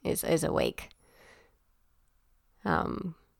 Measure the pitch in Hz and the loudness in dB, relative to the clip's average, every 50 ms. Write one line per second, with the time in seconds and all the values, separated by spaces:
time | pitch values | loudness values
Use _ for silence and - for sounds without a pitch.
0 | - - - - - - 165 165 - - - - - - - - - - - _ | -2 -2 -2 0 2 2 2 2 2 2 2 2 2 0 -2 -4 -14 -16 -20 _
1 | _ - - - - - - - - _ _ _ _ _ _ _ _ _ _ _ | _ -20 -20 -20 -20 -20 -20 -20 -20 _ _ _ _ _ _ _ _ _ _ _
2 | _ _ _ _ _ _ _ _ _ _ _ _ - 208 170 80 - - - - | _ _ _ _ _ _ _ _ _ _ _ _ -2 0 0 0 0 -2 -4 -4
3 | - 180 160 - _ _ _ | -6 -8 -10 -10 _ _ _